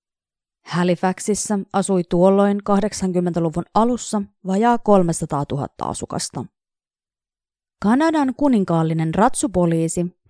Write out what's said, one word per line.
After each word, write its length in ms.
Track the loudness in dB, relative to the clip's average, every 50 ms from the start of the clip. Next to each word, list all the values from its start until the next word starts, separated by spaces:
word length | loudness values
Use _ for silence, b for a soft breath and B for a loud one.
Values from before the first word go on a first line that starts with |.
| _ _ _ _ _ _ _ _ _ _ _ _ _
Halifaxissa 920 | -8 -4 -2 0 0 0 0 -2 -4 -4 -4 -4 -4 -4 -4 -2 -4 -4 -6 -6 -4
asui 300 | -4 -4 -2 0 0 -2 0 0
tuolloin 480 | 2 4 4 4 6 4 4 2 0 -2 0
kahdeksankymmentäluvun 1000 | 0 0 0 0 -2 -4 -4 -4 -2 -2 0 -2 0 -2 -2 -2 -2 -2 -4 -6 _ 0
alussa 480 | 2 2 2 0 -4 -6 -4 -4 -4 -4 -6 _ _ -6
vajaa 320 | -4 0 2 2 2 2 2
kolmesataatuhatta 1080 | 4 4 4 6 4 2 0 -4 -4 -4 -4 -4 -4 -4 -4 -6 -6 -8 _ -8 -8
asukasta. 600 | -8 -6 -8 -10 -8 -8 -8 -8 -8 -10 -12 -12 -12 _ _ _ _ _ _ _ _ _ _ _ _ _ _ _ _ _ _ _ _ _ _ _ _ _ -4
Kanadan 520 | 0 0 2 2 2 2 2 0 0 -2 -2
kuninkaallinen 760 | 0 2 2 2 2 2 2 0 0 0 0 0 -2 -2 -2 0
ratsupoliisi 1040 | 2 2 2 2 0 -4 -2 0 0 0 2 2 0 -2 -2 -2 -4 -4 -4 _ _ _